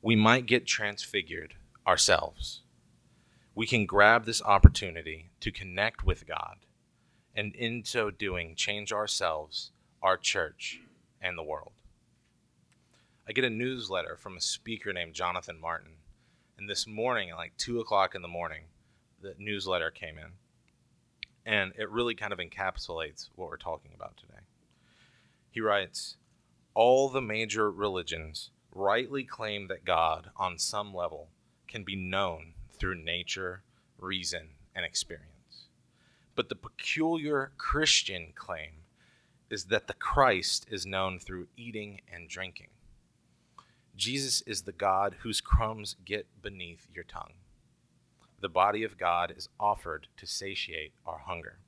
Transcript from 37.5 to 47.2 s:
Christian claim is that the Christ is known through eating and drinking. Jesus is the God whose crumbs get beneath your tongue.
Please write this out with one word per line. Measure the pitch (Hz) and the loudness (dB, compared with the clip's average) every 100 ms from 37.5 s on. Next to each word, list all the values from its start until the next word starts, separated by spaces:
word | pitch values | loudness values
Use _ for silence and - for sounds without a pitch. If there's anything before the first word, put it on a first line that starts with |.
| _ | _
Christian | - 143 151 - - 92 80 | -2 2 4 4 2 -6 -10
claim | - - 85 76 76 82 _ _ _ _ _ _ | -16 -10 -10 -10 -16 -20 _ _ _ _ _ _
is | 107 92 | -10 0
that | 107 - | 0 0
the | |
Christ | - - - 131 98 - - - | -8 0 6 6 6 0 -4 -4
is | 101 | -8
known | 90 95 95 90 | -4 -2 -2 -4
through | - 92 87 - | -10 -12 -12 -14
eating | 120 110 104 98 _ | -12 -10 -10 -14 _
and | 87 85 | -20 -14
drinking. | 90 92 90 - _ - - _ _ _ _ _ - _ _ _ | -10 -10 -12 -20 _ -20 -20 _ _ _ _ _ -20 _ _ _
Jesus | - 120 135 135 - | -6 -4 -2 0 -2
is | - 104 | -2 -8
the | - | -8
God | 95 98 95 101 92 | -2 2 4 2 -2
whose | 113 104 | -6 -4
crumbs | - - 113 110 101 - | 2 2 2 -4 -10 -14
get | 90 104 - _ | -6 -6 -6 _
beneath | 101 98 87 82 - | -14 -12 -14 -14 -18
your | 85 | -16
tongue. | 85 - | -14 -14